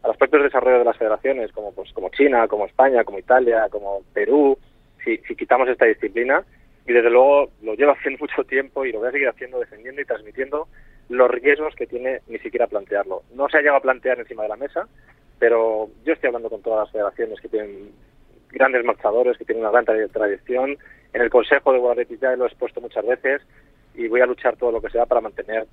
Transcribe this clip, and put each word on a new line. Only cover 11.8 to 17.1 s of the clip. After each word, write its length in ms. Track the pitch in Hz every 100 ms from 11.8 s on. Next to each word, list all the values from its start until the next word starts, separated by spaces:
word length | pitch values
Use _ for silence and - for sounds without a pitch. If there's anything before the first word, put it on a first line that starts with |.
| 120
tiene 360 | 123 127 131 _
ni 120 | 113
siquiera 260 | 113 120 120
plantearlo. 560 | 104 98 101 98 92 _
No 140 | 123 139
se 100 | 156
ha 20 |
llegado 180 | 147 139
a 40 |
plantear 360 | 131 127 127 120
encima 240 | 117 113
de 60 | 107
la 80 | 107
mesa, 320 | 139 165 220 _ _ _ _ _
pero 520 | 117 117 113 110 107 -
yo 80 | 156
estoy 140 | 165 135
hablando 220 | 120 113
con 100 | 107
todas 260 | 117 110 104
las 40 |
federaciones 480 | 110 101